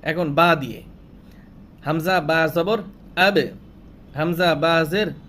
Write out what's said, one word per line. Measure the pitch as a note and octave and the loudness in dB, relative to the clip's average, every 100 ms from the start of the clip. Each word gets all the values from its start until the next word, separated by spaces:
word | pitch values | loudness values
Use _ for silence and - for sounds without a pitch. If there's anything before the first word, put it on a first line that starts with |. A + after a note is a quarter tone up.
এখন | - D#3+ E3 | -4 -4 -2
বা | C#3+ E3+ D#3+ | 2 4 2
দিয়ে, | B2+ G#2 - - - - - - - - - - - | -2 -12 -18 -20 -20 -20 -20 -20 -20 -20 -20 -12 -4
হামজা | D#3+ E3 F#3 | -2 0 0
বা | D3+ D#3+ D#3+ E3+ | 2 2 2 0
জবর | E3+ G#3+ F#3 - - - | 0 -2 -4 -18 -12 0
আবে, | F#3+ G3 B2 - - - - - - C#3 | 2 2 -2 -8 -20 -20 -20 -20 -16 -4
হামজা | D#3+ E3 F3 D3 | -4 0 0 2
বা | D#3+ E3 | 2 2
জের | D#3+ F#3+ G3+ C#3+ | 0 -2 -4 -6